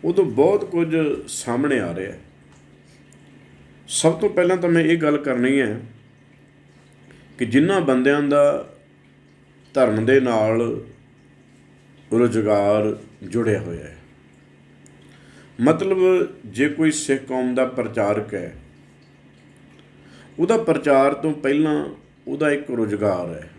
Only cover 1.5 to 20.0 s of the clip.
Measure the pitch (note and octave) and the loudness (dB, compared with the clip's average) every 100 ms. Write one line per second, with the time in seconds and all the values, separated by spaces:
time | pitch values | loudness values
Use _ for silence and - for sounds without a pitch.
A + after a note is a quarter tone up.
1.5 | A#2+ C#3+ C3+ F2+ E2+ F#2+ F#2+ - _ - | -2 0 -2 -2 -6 -10 -12 -20 _ -20
2.5 | - - - - - - - - - - | -20 -20 -20 -20 -20 -20 -20 -20 -20 -20
3.5 | - - - - - D#3+ E3+ G#3 - F3 | -20 -20 -20 -10 0 0 2 0 2 2
4.5 | F#3 F3 E3 D#3+ E3+ D#3 D3 C#3+ B2 B2 | 2 2 2 2 2 2 0 -2 0 0
5.5 | C#3 A#2+ A2 - - - _ _ _ _ | 2 0 -4 -12 -20 -20 _ _ _ _
6.5 | _ _ _ _ - - - - - A#2 | _ _ _ _ -20 -20 -20 -20 -8 0
7.5 | B2 E3 G3 E3 C3 C3 C#3+ D3 C#3+ C#3+ | 2 2 2 0 0 2 0 2 2 2
8.5 | D3 - - _ _ _ _ _ _ _ | 0 -8 -18 _ _ _ _ _ _ _
9.5 | _ _ C3+ B2 G#2+ A2+ C3+ B2+ A2+ G#2+ | _ _ 0 2 2 4 2 4 0 2
10.5 | A2+ A#2 A2 - - - _ _ _ _ | 0 -2 -6 -12 -20 -20 _ _ _ _
11.5 | - _ - _ - - A2+ A#2+ A2+ G#2+ | -20 _ -20 _ -20 -4 2 2 2 2
12.5 | G#2 G2+ G#2+ G#2+ G#2+ - - G2 G#2+ A2+ | 2 4 2 0 -4 -12 -18 -6 -2 0
13.5 | G2+ E2+ E2+ D#2 D#2 - - _ - _ | -2 -4 -12 -14 -20 -20 -20 _ -20 _
14.5 | _ _ - - - - - - - - | _ _ -20 -20 -20 -20 -20 -20 -20 -20
15.5 | - A#2+ E3 F#3+ F#3 F#3 F3+ - - A2+ | 0 2 2 0 2 2 2 0 -8 -16
16.5 | G#2 D3 D3 D#3+ D3+ - C3+ C3+ B2+ B2+ | -2 -2 2 0 0 -2 -4 -2 -4 -2
17.5 | B2 B2+ B2+ A#2+ A2 G2+ G#2 G#2 G2 E2+ | 0 -2 -2 -6 -2 0 -2 -4 -8 -10
18.5 | - - - - - - _ - _ - | -14 -20 -20 -20 -20 -20 _ -20 _ -20
19.5 | - - - - - | -20 -20 -20 -20 -20